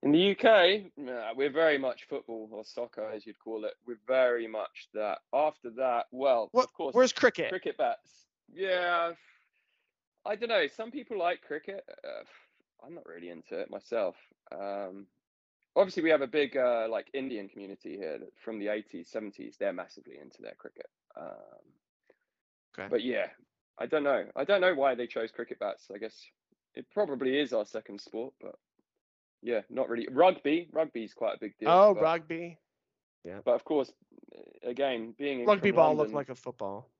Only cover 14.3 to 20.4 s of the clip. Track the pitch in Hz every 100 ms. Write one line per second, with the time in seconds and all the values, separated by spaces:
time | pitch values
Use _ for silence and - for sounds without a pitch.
14.3 | _ _ 87 98 101 98 95 98 _ _
15.3 | _ _ _ _ - 190 185 160 151 135
16.3 | 151 139 135 123 117 113 110 - 139 131
17.3 | 113 98 - 98 95 - 87 87 65 -
18.3 | _ - 113 101 107 - - - 113 107
19.3 | - - - 98 90 87 - - 65 73
20.3 | -